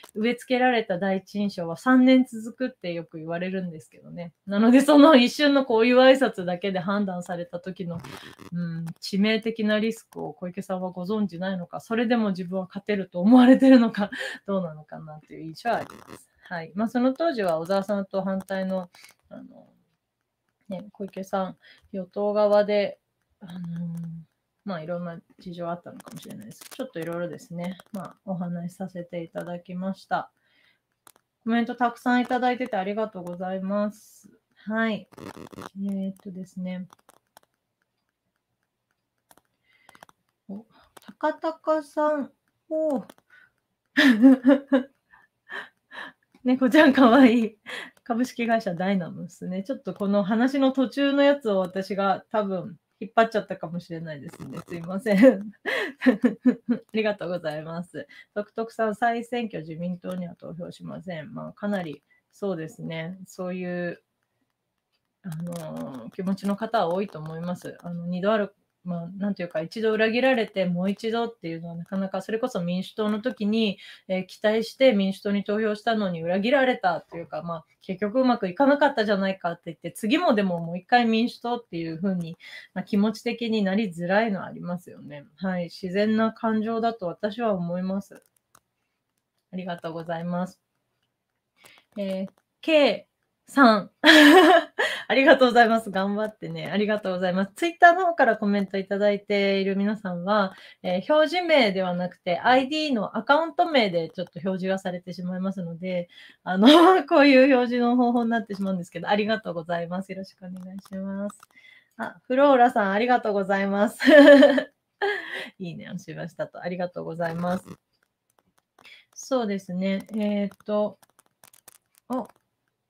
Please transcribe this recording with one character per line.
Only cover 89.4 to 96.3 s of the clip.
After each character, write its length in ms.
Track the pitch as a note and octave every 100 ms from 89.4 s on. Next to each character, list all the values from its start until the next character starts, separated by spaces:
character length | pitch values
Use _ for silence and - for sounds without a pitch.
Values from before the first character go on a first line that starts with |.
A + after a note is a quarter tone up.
| _
あ 40 | F#3
り 80 |
が 140 | F3+ E3+
と 120 | E3
う 20 |
ご 100 | D#3+
ざ 160 | E3 E3
い 60 |
ま 240 | F3 F3 F#3
す。 120 | - _ _ _ _ _ _ _ _ _ _ - _ _ G#3
え 260 | G3 F#3+
ー、 60 | F#3+ _ _ _
K 460 | - D#4 C4 - - _ _ _ _
さ 300 | - B3 G#3+
ん。 140 | - _
<laughs> 920 | D4+ D#4 D4 F4+ E4 E4+ - - D5 - -
あ 60 |
り 100 | B3
が 120 | C#4 C4+
と 80 |
う 40 | B3+
ご 60 |
ざ 100 | A#3
い 40 | A3+
ま 120 | A3+
す。 100 | A3+
頑 260 | F#3+ G3 G3+
張 80 |
っ 120 | G#3+